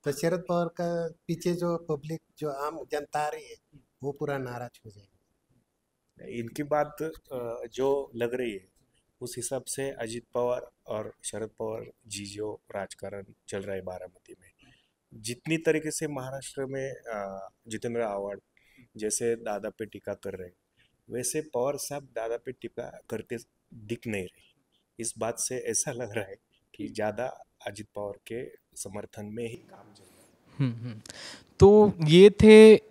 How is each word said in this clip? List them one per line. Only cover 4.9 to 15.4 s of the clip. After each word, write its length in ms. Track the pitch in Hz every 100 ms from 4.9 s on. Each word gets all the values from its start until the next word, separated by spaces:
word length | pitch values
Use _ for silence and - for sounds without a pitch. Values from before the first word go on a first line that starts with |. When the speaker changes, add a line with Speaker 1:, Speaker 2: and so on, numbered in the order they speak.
Speaker 1:
जाएगी। 220 | 101 101 _ _ _ _ _ _ _ _ _ _ - - 117
Speaker 2:
इनकी 240 | 113 -
बात, 340 | 147 147 147 - 160 - _
अ, 300 | 131 120 120 120
जो 380 | 117 135 139 135 120
लग 180 | 117
रही 180 | 127 120
है, 120 | 98 - _ _ _ _ _
उस 140 | 123 -
हिसाब 280 | 117 131
से 260 | 123 - 135
अजित 340 | 131 117 117 -
पवार 360 | 123 120 123 - _ -
और 260 | 107 107 -
शरद 240 | - 104 110 _
पवार 260 | 110 110 110 - 110
जी 160 | 101
जो 360 | 101 101 107 - _ 101
राजकारण 460 | 110 - 98 101 98 - -
चल 100 | 101
रहा 180 | 98 95
है 60 |
बारामती 520 | 92 90 90 _ - -
में, 80 | - _ - _ _ _ _ 117
जितनी 340 | 107 120